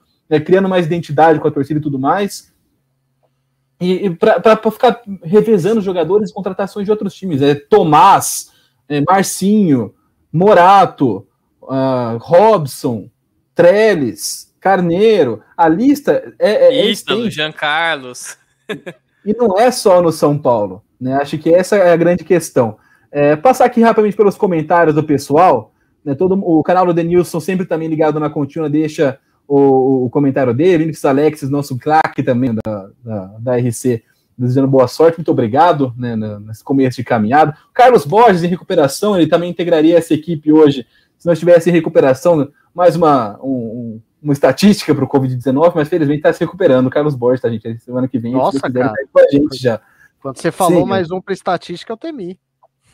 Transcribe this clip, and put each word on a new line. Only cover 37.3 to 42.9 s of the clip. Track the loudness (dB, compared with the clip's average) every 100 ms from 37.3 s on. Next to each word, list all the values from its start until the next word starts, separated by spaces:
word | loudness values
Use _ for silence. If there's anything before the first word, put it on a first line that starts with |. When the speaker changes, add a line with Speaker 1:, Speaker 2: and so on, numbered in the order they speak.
| 2 2 -2 _
Speaker 1:
Carlos | 2 4 4 2
Borges | 4 4 4
em | -2
recuperação, | -6 -4 0 0 0 -2 0
ele | 2
também | 0 -2
integraria | -6 -2 2 4 2
essa | 2
equipe | -2 -4 -4 2
hoje, | 4 4 2 -8 _ _ _
se | -2
nós | 0
tivesse | 4 4 4
em |
recuperação, | 0 0 2 2 2 0 0 -2 _ _
mais | 0 2